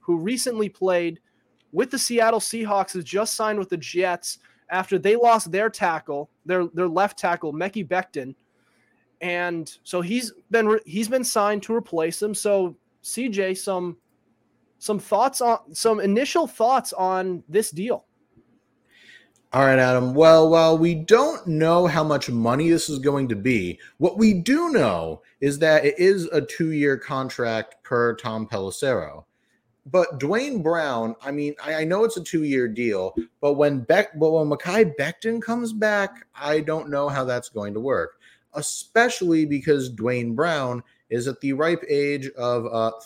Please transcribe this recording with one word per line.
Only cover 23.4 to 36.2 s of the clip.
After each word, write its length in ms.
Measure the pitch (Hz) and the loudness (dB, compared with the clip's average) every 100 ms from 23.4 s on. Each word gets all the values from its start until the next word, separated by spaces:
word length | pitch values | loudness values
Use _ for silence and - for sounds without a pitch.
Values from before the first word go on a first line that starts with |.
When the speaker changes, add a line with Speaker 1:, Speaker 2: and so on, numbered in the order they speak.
| 113 120 90 82 - - | 0 0 0 -8 -14 -2
Speaker 2:
what 200 | 151 196 | -2 2
we 160 | 220 | 2
do 360 | 190 170 285 339 | 2 2 0 2
know 520 | 254 127 87 82 78 _ - | 2 2 0 -4 -8 _ -4
is 200 | 139 143 | -4 0
that 240 | 156 156 | 4 4
it 100 | 143 143 | 4 2
is 280 | 180 196 165 | 2 2 0
a 80 | 160 | -2
two-year 580 | 151 - 165 156 143 135 | -2 -2 -2 0 0 0
contract 800 | - 135 131 - 117 113 107 - | -4 -6 -6 -4 -2 -2 -4 -12
per 320 | - 123 120 113 | -4 0 0 0
Tom 320 | 120 110 107 | -6 -6 -6
Pelissero. 800 | 104 95 - 139 113 76 76 - _ _ _ _ _ - | -6 -6 -4 -2 -2 -4 -12 -20 _ _ _ _ _ -2
But 320 | 180 170 123 | 0 0 -2
Dwayne 420 | 143 208 285 247 | -2 -2 -2 -2
Brown, 540 | 160 170 151 120 113 113 | 0 0 0 -2 -4 -6
I 80 | 135 | -8
mean, 240 | 143 147 147 | -6 -6 -8
I, 120 | 143 | -6
I 100 | 156 | -4
know 180 | 160 185 | -2 0
it's 140 | 226 208 | 0 -2
a 80 | |
two-year 420 | 160 165 151 135 123 | -4 -4 0 0 -2
deal, 480 | 110 120 98 92 - - - | -2 -2 -2 -4 -6 -8 -4
but 120 | 143 | 0
when 260 | 143 147 139 | 2 2 0
Beck-, 400 | 120 175 208 151 | 0 2 2 0
but 140 | 156 | 2
when 160 | 160 151 | 2 0
Mekhi 440 | 143 170 202 214 143 | -2 -2 2 2 2
Becton 420 | 143 170 226 233 | -6 -4 -6 -6
comes 320 | 220 240 233 | -4 -4 -4
back, 540 | 220 214 208 196 - | -2 0 0 -2 -6